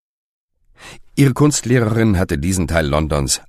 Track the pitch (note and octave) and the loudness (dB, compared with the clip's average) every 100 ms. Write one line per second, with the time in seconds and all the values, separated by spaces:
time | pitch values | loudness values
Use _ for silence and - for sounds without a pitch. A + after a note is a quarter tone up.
0 | _ _ _ _ _ _ _ _ - - | _ _ _ _ _ _ _ _ -20 -20
1 | - - C#3 B2 D3 C#3+ A2+ B2+ A2 A2 | -8 0 2 4 2 0 0 0 2 2
2 | A2+ F#2 F#2 D#2+ D#2+ F#2 D#2+ E2 D2+ D2 | 2 2 0 -2 -2 -2 -2 0 0 0
3 | D#2 D2 C2+ - | 0 -2 -2 -4